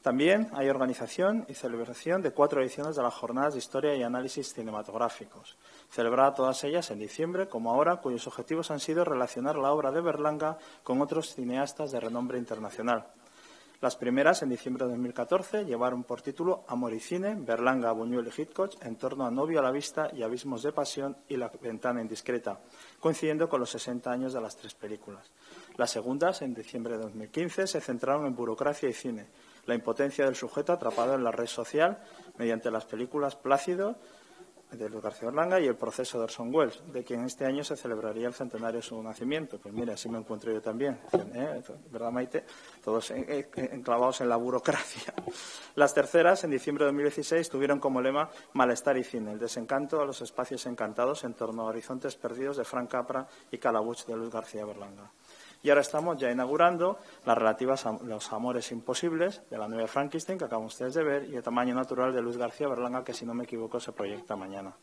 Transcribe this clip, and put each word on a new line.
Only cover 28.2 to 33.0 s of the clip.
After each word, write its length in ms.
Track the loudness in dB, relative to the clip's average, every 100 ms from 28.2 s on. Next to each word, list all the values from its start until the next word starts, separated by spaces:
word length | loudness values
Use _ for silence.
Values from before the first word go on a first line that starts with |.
en 120 | 0 -2
burocracia 520 | -2 0 0 0 -2
y 60 |
cine, 320 | -2 -6 -6 -10 -20 -20 -16 -2
la 80 |
impotencia 500 | 0 0 2 0 4
del 120 | 2 2
sujeto 360 | -4 -2 0
atrapado 420 | 2 2 2 2
en 100 | 4
la 80 | 2
red 140 | 0 -2
social 560 | -4 -2 4 2 2 -10 -20 -20 -4
mediante 320 | 0 0 0
las 160 | -2 -4
películas 500 | -6